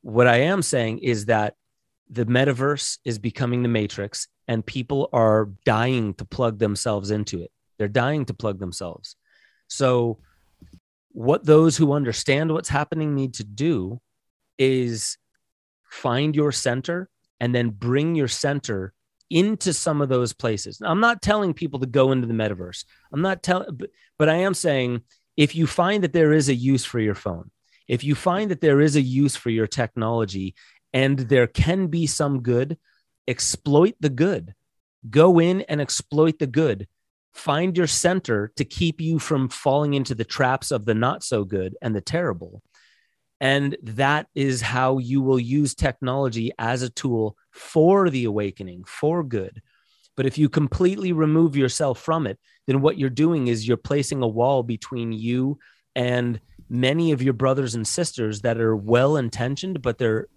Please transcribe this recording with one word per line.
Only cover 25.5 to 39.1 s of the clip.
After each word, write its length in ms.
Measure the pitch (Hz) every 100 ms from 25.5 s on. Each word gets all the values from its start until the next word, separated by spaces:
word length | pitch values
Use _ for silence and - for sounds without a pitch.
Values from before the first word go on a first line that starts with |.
| 160
you 100 | 156
find 380 | - 175 208
that 100 | 175
there 200 | 170 156
is 160 | 156 139
a 40 |
use 300 | 123 127 135
for 160 | - 120
your 160 | 107 98
phone, 340 | 104 85 87 _ _ _ -
if 160 | 120
you 100 | 143
find 380 | 143 185 185 214
that 100 | 165
there 200 | 156 139
is 140 | 151 147
a 60 |
use 340 | 131 131 143 -
for 140 | 120
your 180 | 113 107
technology 840 | - 113 - 110 117 107 98 95 - - _ _
and 240 | 131 135 135
there 300 | 120 135 120
can 400 | - 151 190 180
be 180 | 165 151
some 360 | - 147 135
good, 360 | 123 120 139 165 _ _ _ _ -
exploit 680 | 120 - - 147 147 190 -
the 100 | 151
good. 440 | 127 180 139 87 - _ _ _ _ 117
Go 300 | 139 175 170
in 220 | 170 190
and 200 | - 151
exploit 560 | 139 - - 147 160 156
the 100 | 143
good. 400 | 127 156 98 101 _ _ _ _
Find 420 | - - 147 185 175
your 120 | 165
center 640 | - 175 185 - 107 107 -
to 80 | 131
keep 360 | - 170 156
you 160 | 160